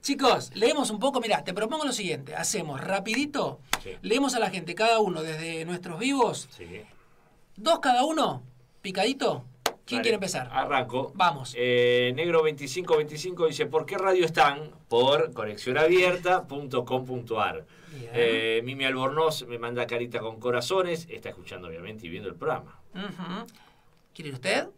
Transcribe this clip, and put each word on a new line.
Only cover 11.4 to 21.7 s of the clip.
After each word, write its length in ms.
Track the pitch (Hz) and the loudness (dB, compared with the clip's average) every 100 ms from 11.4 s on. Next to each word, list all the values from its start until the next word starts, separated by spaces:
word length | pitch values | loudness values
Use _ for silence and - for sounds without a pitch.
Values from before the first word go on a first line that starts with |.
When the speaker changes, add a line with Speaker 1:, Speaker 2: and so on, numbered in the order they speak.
| 127 120 | -8 -2
Speaker 2:
Eh, 560 | 123 123 123 123 123 131 | 4 6 6 6 4 2
Negro 260 | 175 165 | 4 4
veinticinco 540 | 156 143 139 143 170 160 | 4 0 -6 -6 2 2
veinticinco 500 | 147 151 185 175 165 | 2 -4 -8 2 2
dice, 200 | 151 139 | 2 0
"¿Por 200 | 156 151 | 0 0
qué 100 | 196 | 0
radio 280 | 190 185 160 | 4 4 4
están?" 460 | 165 151 143 151 - - | 6 4 4 -10 -16 0
Por 440 | 117 131 147 - | 4 6 6 2
conexión 440 | 117 107 104 123 135 | -2 -6 -6 -2 4
abierta 720 | 160 180 180 175 180 185 185 | 6 6 4 2 2 2 0
punto 360 | 143 143 127 | -10 -4 -4
com 200 | 117 127 | 0 -2
punto 360 | 127 127 113 110 | -2 -8 -4 -2
ar. 240 | 95 82 - - - | 0 -2 -12 -20 -20
Speaker 1:
Bien. 180 | 147 117 | -16 -6
Speaker 2:
Eh, 480 | 117 117 113 113 113 | 2 2 4 2 0
Mimi 200 | 120 139 | -2 -2
Albornoz 640 | 135 131 131 147 160 156 120 | -2 0 0 2 0 0 -8
me 120 | 120 | -8
manda 280 | 117 120 117 | -6 -4 -2
carita 320 | 117 123 117 | -4 -4 -6
con 220 | 110 107 | -6 -6
corazones. 680 | 123 123 123 190 180 165 - | -2 0 0 0 0 -2 -8
Está 180 | 107 - | -12 -12
escuchando, 400 | 90 - 95 | -14 -14 -14
obviamente, 380 | 90 | -12